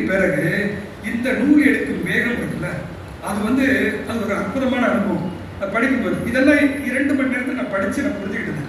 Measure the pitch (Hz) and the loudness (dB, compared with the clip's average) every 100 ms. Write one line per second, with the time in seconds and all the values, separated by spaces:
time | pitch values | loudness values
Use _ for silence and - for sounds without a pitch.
0 | - 190 170 151 160 190 202 - - - | 2 2 2 2 0 0 -2 -4 -8 -10
1 | 214 240 254 208 285 302 262 - - 180 | -6 -2 0 2 6 6 6 2 -2 -4
2 | - - - - - - 160 - - - | -2 0 0 -2 -4 -4 -6 -6 -8 -12
3 | - - - 202 220 262 269 - 208 214 | -14 -10 -6 -2 0 2 4 2 0 -2
4 | - 226 202 196 196 269 254 254 214 202 | -4 -4 -2 -2 -2 0 0 2 2 2
5 | 185 160 - - - - 196 294 262 233 | 0 -2 -4 -6 -10 -6 -2 0 2 0
6 | - - 240 262 285 285 285 - 240 262 | 0 -2 0 4 6 6 4 0 -2 0
7 | 285 262 254 - 277 - - 196 196 - | 2 2 0 0 -2 -4 -2 -2 -2 0
8 | - - - - 196 - | -2 -2 -4 -4 -4 -6